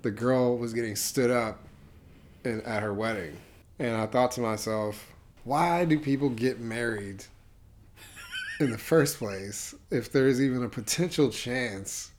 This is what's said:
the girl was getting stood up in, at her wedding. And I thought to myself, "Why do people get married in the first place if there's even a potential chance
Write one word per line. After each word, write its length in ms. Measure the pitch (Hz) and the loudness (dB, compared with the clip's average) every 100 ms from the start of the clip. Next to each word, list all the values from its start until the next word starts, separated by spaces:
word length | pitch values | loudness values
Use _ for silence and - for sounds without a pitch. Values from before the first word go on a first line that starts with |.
the 100 | 120 | -4
girl 460 | 104 120 131 123 123 | 0 2 4 4 2
was 160 | 117 | -2
getting 220 | 113 117 101 | -2 -2 -2
stood 340 | - - 120 | -2 2 4
up 380 | 123 113 98 - - - - - - - - 127 | 4 0 -6 -14 -20 -20 -20 -20 -20 -20 -8 -4
in, 160 | 110 | -4
at 220 | 117 107 | -2 -2
her 100 | 107 | -2
wedding. 420 | 101 113 110 82 82 - - - - | -2 -2 -2 -6 -12 -18 -20 -20 -6
And 180 | 123 113 | -2 0
I 80 | 110 | 0
thought 260 | 127 123 | 4 2
to 100 | - | 2
myself, 720 | 117 107 - 110 107 107 - - - - | -2 -2 -2 -2 -2 -6 -14 -20 -20 -18
"Why 400 | 117 143 170 175 | -2 2 2 2
do 160 | 175 151 | 4 2
people 300 | 135 139 139 | 2 2 2
get 320 | 117 123 123 | 2 0 0
married 640 | 117 113 117 107 101 98 - - - - - - - - - - - - - - | -4 -2 -2 -2 -6 -10 -16 -20 -20 -20 -20 -20 -20 -20 -20 -20 -12 -10 -8 -2
in 100 | 143 | -2
the 60 | 110 | -2
first 400 | - 165 143 - | 2 4 4 0
place 580 | 110 98 101 - - - - | -6 -8 -8 -10 -12 -14 -4
if 180 | 147 113 | -4 0
there's 300 | 139 135 127 | 4 4 4
even 240 | 135 127 | 2 2
a 60 | 120 | -2
potential 600 | 123 107 - 175 - 139 | -6 -4 -2 -2 2 2
chance 800 | 107 120 123 123 98 95 - - | 2 -4 -4 -4 -6 -8 -10 -12